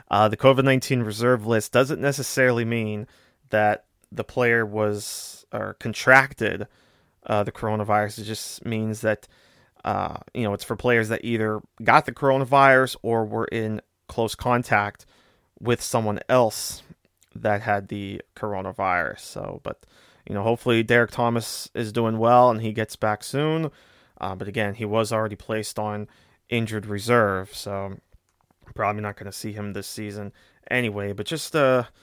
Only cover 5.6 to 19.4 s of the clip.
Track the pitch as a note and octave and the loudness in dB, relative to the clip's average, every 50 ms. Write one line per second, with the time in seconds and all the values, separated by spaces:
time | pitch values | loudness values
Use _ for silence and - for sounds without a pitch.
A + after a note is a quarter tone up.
5.6 | G2+ G2+ G2+ - - A#2 G#2 - - C3+ C3 C3+ C3+ C#3 C#3 - A2 G#2 - G2+ | -8 -8 -10 -8 -8 -8 -6 -2 4 8 8 8 8 4 0 -2 -2 -2 -2 -2
6.6 | G2+ - _ _ _ _ _ _ _ _ _ _ _ - G#2+ G#2 G#2 G#2+ - - | -6 -12 _ _ _ _ _ _ _ _ _ _ _ -2 0 0 0 -2 -4 -6
7.6 | - A2 G#2+ G#2+ G#2 G#2+ G#2 G#2 G#2+ G#2 G#2+ A2 G#2 G#2+ A2 - - - - - | -4 -2 -2 -2 0 0 2 2 0 0 -4 -10 -10 -10 -10 -10 -10 -12 -14 -12
8.6 | - A#2 A2+ A2 A2 A2 G#2+ G#2+ - A2 G#2+ - - _ _ _ _ _ _ _ | -8 -6 -4 -4 -2 -4 -4 -2 -2 -2 -2 -2 -6 _ _ _ _ _ _ _
9.6 | _ _ _ _ - - G2+ G2 F#2+ - - - - - - A#2+ A#2 G2+ G2+ G2+ | _ _ _ _ -6 -4 -2 -2 -4 -6 -8 -10 -14 -10 -6 -4 -2 -2 -2 -4
10.6 | - - A#2+ - - B2 A#2+ A#2 A2+ G#2+ A2+ - - A#2 A#2 A2 A2 G#2+ G#2+ G#2 | -6 -8 -8 -2 0 2 4 4 2 0 -2 -4 -2 -4 -2 0 0 -2 -2 -4
11.6 | - _ _ _ A2 A2 B2+ D#3 - - A#2+ - C#3+ C#3 C3 C3+ C3+ A#2+ C#3 C#3 | -8 _ _ _ 2 4 4 4 4 2 -4 -2 2 2 2 2 2 4 6 6
12.6 | C#3 C3+ C3 C3 C3 B2 - - - A2+ A#2 A2+ A2 G#2+ A2 A2+ A2 - - A2+ | 8 8 8 6 4 2 -2 -6 -4 -2 0 0 0 -2 -2 -4 -4 -2 -4 -4
13.6 | A2 A2 G#2+ G#2+ - _ _ _ _ - - - A2+ G#2+ - - - B2 A#2+ A#2+ | -4 -4 -4 -6 -8 _ _ _ _ -8 -2 -2 -2 -2 -2 -4 0 0 2 2
14.6 | B2 - A#2 G#2 G#2 G#2 - _ - _ _ _ _ _ _ _ _ _ _ _ | 2 2 0 0 0 -2 -6 _ -20 _ _ _ _ _ _ _ _ _ _ _
15.6 | - A#2+ A#2+ - - - - A#2 A2 G#2+ G#2 - - - B2 B2+ A#2+ A2 - - | -2 0 0 0 0 -2 -2 0 0 0 -2 -4 0 2 4 4 4 4 0 -4
16.6 | - - - - - _ - - _ _ _ _ _ _ _ A2 A2+ A2 G#2 G2+ | -8 -10 -10 -12 -16 _ -20 -20 _ _ _ _ _ _ _ -4 -2 -2 -2 0
17.6 | G#2 A2 G#2 G2+ G2 - G#2 G2+ G2+ G2 G2+ - - - _ - - G#2+ G2+ F#2+ | 0 -2 -2 -2 -2 -6 -8 -8 -8 -8 -10 -10 -12 -16 _ -10 -8 -6 -6 -6
18.6 | F#2+ F#2+ - - G2 F#2 F2 F2+ D#2+ A#1 - - - - - G1+ | -6 -6 -6 -4 -2 0 0 0 -2 -2 -6 -10 -14 -14 -12 -10